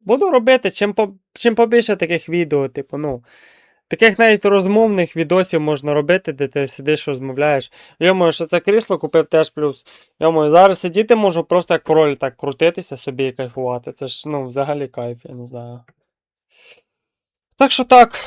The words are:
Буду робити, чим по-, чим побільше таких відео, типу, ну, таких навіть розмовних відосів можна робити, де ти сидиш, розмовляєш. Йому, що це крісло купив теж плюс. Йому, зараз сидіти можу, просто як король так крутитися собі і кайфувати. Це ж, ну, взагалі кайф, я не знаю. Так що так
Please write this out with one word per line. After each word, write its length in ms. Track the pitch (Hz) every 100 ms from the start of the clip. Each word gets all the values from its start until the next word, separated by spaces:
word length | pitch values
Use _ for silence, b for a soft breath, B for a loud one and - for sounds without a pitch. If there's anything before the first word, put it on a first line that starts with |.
Буду 300 | 190 254 381
робити, 400 | 269 233 254 202
чим 220 | - 202
по-, 220 | 202 208 196 _
чим 220 | - 233
побільше 420 | 220 233 233 226 196
таких 320 | 165 170 -
відео, 400 | 175 165 147 135
типу, 300 | 143 135 143
ну, 260 | 151 127 b b b b b b _
таких 300 | 190 226 196
навіть 260 | 226 214
розмовних 720 | 202 202 185 208 226 196 170 165
відосів 440 | 156 180 185 165
можна 340 | 151 147 147
робити, 380 | 147 147 185 -
де 160 | 135 139
ти 180 | 147 135
сидиш, 420 | - 139 151 -
розмовляєш. 640 | 135 135 131 151 143 - b b b
Йому, 340 | 170 190 175
що 140 | 151 165
це 140 | 170
крісло 380 | - 214 214 175
купив 280 | 151 165 156
теж 240 | 160 156
плюс. 360 | - 151 131 b b b _
Йому, 300 | 160 160 151
зараз 280 | 165 196 180
сидіти 360 | 180 170 220
можу, 300 | 233 202 170
просто 300 | 160 180 165
як 80 | 165
король 320 | - 156 151
так 220 | 139 135 _
крутитися 600 | 143 131 165 170 175 135
собі 300 | - 127 135
і 60 |
кайфувати. 600 | 127 127 120 127 123 120
Це 140 | - 131
ж, 220 | - 151
ну, 180 | 147 127
взагалі 420 | 127 139 147 135
кайф, 300 | 127 120 120
я 100 | -
не 120 | 127 123
знаю. 340 | 127 120 120 120 _ _ _ _ _ _ b b b _ _ _ _ _ _ _ _
Так 140 | 269
що 140 | -
так 300 | 247 247 233 -